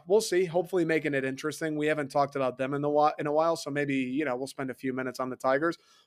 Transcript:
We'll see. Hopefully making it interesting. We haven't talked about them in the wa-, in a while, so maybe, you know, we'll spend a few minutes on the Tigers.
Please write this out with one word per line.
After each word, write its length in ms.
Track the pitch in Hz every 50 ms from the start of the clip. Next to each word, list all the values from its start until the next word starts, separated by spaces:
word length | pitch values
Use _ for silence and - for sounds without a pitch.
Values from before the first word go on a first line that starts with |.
| -
We'll 140 | 175 196 214
see. 240 | 214 - 180 180 185
Hopefully 400 | 170 151 180 170 175 190 185 165
making 300 | 160 160 156 147 151 143
it 100 | 135 131
interesting. 500 | 131 131 135 - 151 139 - 165 160 151
We 120 | 147 151
haven't 240 | 151 156 151 143 135
talked 260 | - 147 139 139 -
about 220 | 143 131 127 120 -
them 160 | 131 131 143
in 80 | 143 147
the 80 | 147
wa-, 240 | 147 147 147 151 - -
in 80 | 151
a 60 | 147 147
while, 240 | 156 160 170 165
so 140 | 160 - 151
maybe, 240 | 139 143 147 139 135
you 320 | 135 131 127 131 143 156
know, 100 | 139 123
we'll 100 | 127 135
spend 240 | 131 - - 135 131
a 40 | 120
few 180 | - - 131 127
minutes 280 | 131 131 127 120 -
on 100 | 127 127
the 60 | 123
Tigers. 420 | - - 131 135 143 160 170 165 - _ _ _ _ _